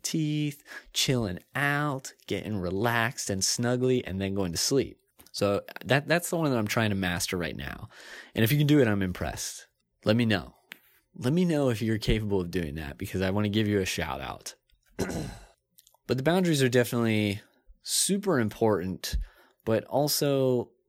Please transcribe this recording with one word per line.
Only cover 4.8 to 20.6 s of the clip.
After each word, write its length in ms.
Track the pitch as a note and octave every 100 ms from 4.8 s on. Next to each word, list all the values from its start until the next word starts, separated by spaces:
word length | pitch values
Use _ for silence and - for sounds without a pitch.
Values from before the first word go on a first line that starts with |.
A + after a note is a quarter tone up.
| - - _ _ -
So 300 | - G2+ G2+ - - F#2+
that, 220 | C3+ D3
that's 220 | E3+ E3+
the 80 | F3
one 140 | D3+
that 60 | B2
I'm 100 | G#2
trying 240 | A#2+ A2
to 40 | G2
master 420 | F#2 E2+ - F#2
right 200 | D#2 A#1+
now. 320 | C#2 - - - - - - -
And 80 |
if 80 | A2+
you 60 | D3
can 100 | C#3+
do 120 | D3
it, 80 | A#2
I'm 140 | G2+
impressed. 640 | F#2+ F2+ C#2+ A1 - - - _ _ _ -
Let 100 | A2+
me 100 | A#2
know. 280 | G2 C2+ - _ - _ _ _ -
Let 180 | A#2
me 100 | E3
know 260 | F3+ D3 C3+
if 120 | G#2+
you're 160 | A2+ A2
capable 440 | - A2 G#2+ G2
of 100 | F2
doing 240 | F2+ D#2+ D2+
that, 220 | C#2+ -
because 240 | G2 F#2
I 100 | F#2+
wanna 180 | G2+ G#2
give 180 | G#2 G#2
you 120 | G2+
a 60 | F#2
shout 360 | - D#2 C2+
out. 340 | C2 G1+ - - _ _ _ -
<clears throat> 80 | F#3+ E3+ C#3+ - - _ _ _ _ _ -
But 120 | C3
the 60 |
boundaries 380 | C#3+ F3+ F3+ D3
are 80 | C3
definitely 720 | B2+ A#2+ A#2+ A#2 G#2+ G#2 G2+ - _ _ -
super 580 | - - - G3 G3 D3
important, 800 | G#2+ - A2+ G2 F#2 F2+ - - - - _ _ -
but 200 | A2 -
also 840 | B2+ D3 - D3 C3+ C3 B2